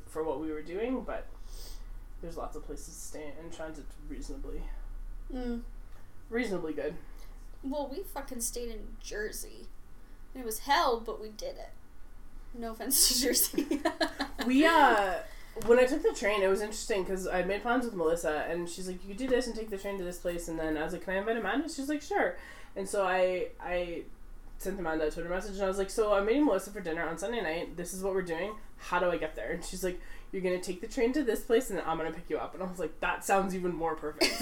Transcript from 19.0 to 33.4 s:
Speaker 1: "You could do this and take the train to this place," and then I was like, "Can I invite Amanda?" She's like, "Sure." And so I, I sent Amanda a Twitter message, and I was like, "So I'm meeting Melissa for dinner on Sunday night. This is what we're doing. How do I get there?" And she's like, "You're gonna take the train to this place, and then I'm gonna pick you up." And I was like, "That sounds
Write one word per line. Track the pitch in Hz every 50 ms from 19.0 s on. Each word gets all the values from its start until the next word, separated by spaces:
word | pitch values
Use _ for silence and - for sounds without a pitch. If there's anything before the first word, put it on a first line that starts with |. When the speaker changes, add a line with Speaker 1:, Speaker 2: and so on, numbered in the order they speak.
Speaker 1:
"You | 190 196
could | 208 214
do | 262 254
this | 254 233 -
and | 233 214
take | 220 220 214
the | 202 196
train | - 202 196 190
to | 180
this | 175 175 -
place," | - 180 175 170 165 170
and | 160 160
then | 160 160 156
I | 151
was | 160 175
like, | 185 170 -
"Can | 190 185
I | 196
invite | 208 226 233
Amanda?" | 233 202 190 220 277 330 302
She's | - 277 269 277
like, | 302 294
"Sure." | - - 403 381 254 180 180 - - - - - - - -
And | 196 196 190
so | - 202 190
I, | 185 185 185 185 185 180 180 160 - - -
I | - 170 180 180 175 175 170 147 - - - - - - - - - - - -
sent | - 190 190 196
Amanda | 170 160 160 160 156
a | 151
Twitter | - 170 170 175
message, | 180 190 208 202 190
and | 196
I | 196 190
was | 190 196
like, | 190 196
"So | - 233 214 208 202
I'm | 196 202
meeting | 214 240 294 302
Melissa | 269 196 185 185 -
for | - -
dinner | 180 165 156 170 165 156
on | 170 -
Sunday | 196 214 240 233
night. | 190 156 160 175 160 - -
This | 175 175 175 190
is | 185
what | 190 196 190
we're | 190
doing. | 175 170 160 160 185 208 220 - - - - -
How | - - 175 180
do | 180 180
I | 170 160
get | - - -
there?" | - 156 127
And | 170 175 -
she's | - 190 175 185
like, | 180 180 - - - - - - -
"You're | - 190
gonna | 180 185 180 180
take | 180 202 185 185
the | 226 226
train | - 277 233 240
to | 262 302
this | 269 226 214 - -
place, | - 226 240 254 -
and | 202 160
then | -
I'm | 160 160 165
gonna | 160 165
pick | - 180 170 -
you | 156 127
up." | 120 - -
And | 165 185
I |
was | 185 180 180
like, | 165 156 - -
"That | 180 180 - - -
sounds | - 196 196